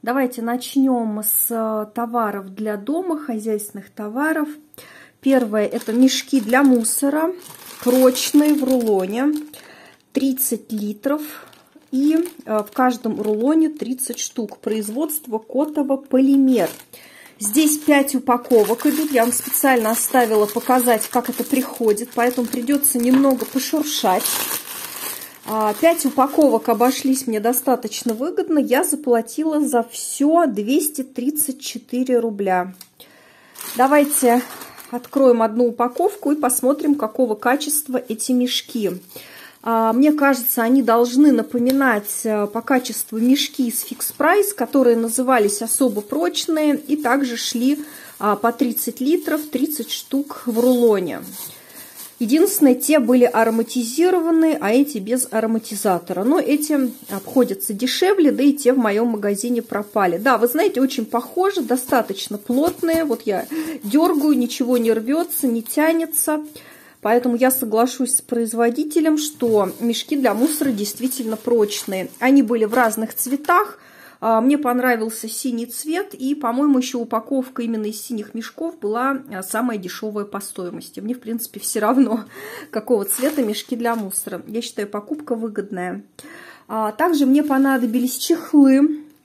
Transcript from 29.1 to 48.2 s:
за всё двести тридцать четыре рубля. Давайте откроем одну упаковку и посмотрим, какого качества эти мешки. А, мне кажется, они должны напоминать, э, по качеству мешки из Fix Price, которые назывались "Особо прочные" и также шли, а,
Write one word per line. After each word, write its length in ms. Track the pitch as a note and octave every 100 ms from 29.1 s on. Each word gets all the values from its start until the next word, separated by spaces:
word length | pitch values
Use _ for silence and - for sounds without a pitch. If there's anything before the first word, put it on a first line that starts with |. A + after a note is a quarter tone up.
| A#3 A3+ - D#4 D4+
за 220 | C#4 A#3+
всё 640 | A3+ - - - C#4+ E4 D#4+
двести 560 | G3+ G#3 C#4+ D#4 -
тридцать 580 | B3+ - B3 D4+ - B3+
четыре 600 | - A#3 - B3 B3+ B3
рубля. 540 | A3+ G3+ G3 F#3 F3+ F#3 - _ - - _ _ _ - - -
Давайте 640 | C4 D4 C#4+ D4 B3+ A#3+ B3 - - - -
откроем 500 | A#3+ B3 C#4 C4 A#3
одну 240 | A3 G#3+ B3
упаковку 640 | A#3 A#3+ B3+ F4 - C#4+
и 60 | D4+
посмотрим, 580 | C#4 - B3+ C#4 D#4
какого 400 | C#4+ A3 - B3
качества 640 | G#3+ B3 C4+ - D4 - B3+ B3
эти 220 | A3 -
мешки. 600 | B3+ B3 - - A#3 G3+ F3+ - - - - - -
А, 280 | - A3+ A3+
мне 200 | A3+ D4+
кажется, 500 | D4+ C#4 B3+ A#3 -
они 200 | A3+ C4+
должны 480 | A3+ A#3 A#3+ B3 D4
напоминать, 920 | A#3+ - A#3+ A#3+ C4+ C4+ G#3 G#3 -
э, 240 | A3+ G#3+ G#3
по 140 | A3+
качеству 560 | A3 C4 B3+ A3 - A3
мешки 500 | A#3+ C#4 - - B3
из 160 | A3
Fix 280 | - - - -
Price, 360 | D4 G4+ G4+ -
которые 400 | A#3+ C#4 B3 A3+
назывались 680 | A#3 A3+ B3+ B3+ G#3 G#3
"Особо 380 | A3+ - C4 G#3
прочные" 760 | G#3 C#4 F4 F4 - D#4 D4+ C#4
и 200 | - D4+
также 400 | C4+ C4 C4+ A#3
шли, 420 | - A#3 B3+ D4 D4+ - -
а, 160 | -